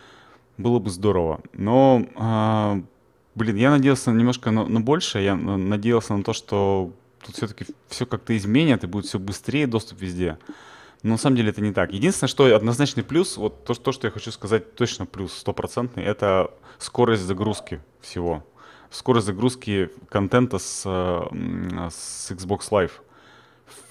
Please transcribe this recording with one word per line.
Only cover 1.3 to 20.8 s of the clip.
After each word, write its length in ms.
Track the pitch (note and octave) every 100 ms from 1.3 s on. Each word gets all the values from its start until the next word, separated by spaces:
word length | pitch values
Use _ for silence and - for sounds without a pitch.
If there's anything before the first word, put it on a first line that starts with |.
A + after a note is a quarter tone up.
| D#2 -
Но, 520 | - G2 B2+ C3+ B2 - -
а, 640 | A2+ A2 G#2+ A2 G#2 G2+ F2+ _ _ _ _
блин, 200 | A2 A2+
я 160 | G2+ C3
надеялся 400 | C#3+ C3+ C3+ -
немножко 400 | A2+ A#2+ B2 -
на, 140 | A2
на 160 | F2+ A2+
большее. 420 | A2+ D#3+ - G#2+
Я 120 | G2 F#2
на-, 180 | E2
надеялся 580 | G2 F#2 G#2 A2+ A#2 -
на 100 | G#2
то, 100 | G2+
что 580 | A2 - G2+ G2 G2 F2+ - _ _
тут 120 | - -
всё-таки 300 | A2 - G2+ - -
всё 180 | -
как-то 300 | B2 A#2 -
изменят, 480 | A2+ G2 A#2+ D#3+ A2+
и 40 | F2+
будет 180 | G2+
всё 120 | F#2 G2+
быстрее 480 | F#2+ G2 - C#3
доступ 360 | C#3 A2+ - F#2+
везде. 360 | F#2+ F2+ F2 D#2 - - - - - _
Но 100 | G#2+
на 60 | A2+
самом 200 | C#3+ B2+
деле 140 | G#2+
это 100 | G#2
не 100 | G#2
так. 220 | G2 F2+
Единственное, 340 | G2 D#3 - C3
что 260 | - C3
однозначный 500 | G2+ A2 A#2+ C#3+ -
плюс, 340 | - D3 F#3 -
вот 260 | G#2+ -
то, 100 | -
то, 200 | A#2+ -
что 140 | C3 A2+
я 40 |
хочу 200 | G#2+ -
сказать, 440 | - G2+ A2 -
точно 300 | - A#2+ -
плюс 260 | - G2 F#2
стопроцентный, 720 | - - - - - B2 A2
это 480 | F2+ G#2 G2+ F#2+ E2+ - - -
скорость 460 | - - A#2 A2
загрузки 560 | F2+ F#2+ G#2+ G2+ - D#2 - _
всего. 420 | - - E2+ E2 - _ - - -
Скорость 360 | - - A#2+ G2+
загрузки 640 | F#2+ B2 B2+ - G2+ F2 - -
контента 480 | G#2 G2 B2 B2 F#2+
с, 260 | - -